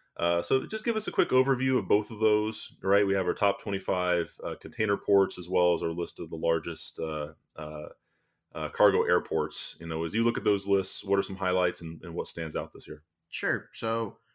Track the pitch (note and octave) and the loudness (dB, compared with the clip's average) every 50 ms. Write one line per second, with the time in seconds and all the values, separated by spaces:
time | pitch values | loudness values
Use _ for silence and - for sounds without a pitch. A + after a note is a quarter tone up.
0 | _ _ _ - E2+ F2 F2 F2 F2 - C3+ C3 - - G#3+ G#3+ - A#3+ A3 G#3+ | _ _ _ -2 0 0 2 0 0 2 0 0 0 -2 -6 -4 -2 -2 -2 -2
1 | G#3 - - - F3 - B2+ C3 C3 C3+ C3+ B2 C3 C3 C3 A#2 G2 F2+ G2+ G#2+ | -2 -2 0 0 2 4 4 4 4 4 2 0 2 2 0 0 2 2 2 2
2 | G#2 - A2+ G#2 A2 A2 G#2+ G#2+ G#2+ G#2+ A2 - - - - - - F#2+ G2 G2+ | 2 0 -2 0 2 4 4 4 2 0 -4 -8 -10 -12 -12 -6 0 2 4 4
3 | G#2 G2 G2 F#2+ F#2 F2+ E2+ - G#2+ G2+ G2 - - - G2+ F#2+ - - F#2+ F#2 | 4 4 2 0 0 0 0 2 2 2 2 0 -2 -4 -4 -4 -2 -2 0 0
4 | F2+ F2+ F2 F2 E2+ - - - - E2+ E2 - - D#2+ - - A2 G#2 G2+ G2 | 2 2 2 0 0 -2 -6 -10 -8 -8 -8 -8 -10 -10 -4 -2 0 0 0 0
5 | - - G2+ G2 G2 F#2+ - - E2+ F2 F#2 F2+ F2 F2 F2 E2 E2+ E2 E2 F2 | 2 4 6 6 6 4 0 -4 -4 0 2 4 4 4 4 2 0 -2 -2 -4
6 | E2+ E2 - - E2+ D#2+ E2+ D#2+ E2 E2 E2 E2 D#2 E2 E2 - - - - - | -4 -6 -6 -10 -10 -8 -6 -2 0 0 0 0 -2 -4 -8 -8 -8 -10 -8 -6
7 | E2 D#2 D#2 D2+ D2+ D#2 D#2 _ _ _ _ - D#2 D2+ D2+ D2+ D2+ - - _ | -6 -4 -4 -4 -6 -8 -10 _ _ _ _ -12 -10 -10 -8 -10 -10 -12 -14 _
8 | _ _ _ _ _ _ _ _ _ _ - D#2+ D#2 D2 - - G#2+ G2+ F#2 F2+ | _ _ _ _ _ _ _ _ _ _ -8 -6 -6 -4 2 4 6 6 6 4
9 | E2+ E2+ F2 F2+ - - E2 D#2+ D2+ D#2 - - - - - - E2 E2 D#2+ D#2+ | 4 4 2 2 0 0 -2 -2 -2 -2 -4 -6 -8 -8 -10 -10 -8 -6 -4 -4
10 | E2+ E2 F2 A2+ A2+ A#2 A#2 A#2 G2 G#2+ G#2 G2 F#2+ G2 G2 G2 F#2+ - - - | -4 -2 0 0 0 0 0 0 0 0 0 0 2 2 2 2 2 0 -4 -6
11 | - F#2+ G2 G2 G2 - F#2+ F#2 F#2+ F#2 F#2 F#2 F2+ F2+ F2 - F2 E2 E2 D#2+ | -2 0 0 2 0 -2 -4 -4 -2 0 2 2 2 0 0 -4 -8 -10 -10 -10
12 | - F2 E2 E2+ E2 - - E2+ E2 D#2+ D#2 D#2+ D#2 D#2+ - D#2+ - - D#2 D2 | -12 -8 -6 -6 -6 -6 -6 -8 -6 -6 -4 -6 -6 -6 -10 -14 -14 -14 -14 -14
13 | _ _ _ _ _ _ - - - F#3+ C#3 A2 - - - - A2+ A2+ A2+ A#2 | _ _ _ _ _ _ -10 -6 -4 -2 -4 -4 -6 -10 -10 -6 -4 -2 -2 -2
14 | A2+ G2+ - _ _ _ | -2 -4 -8 _ _ _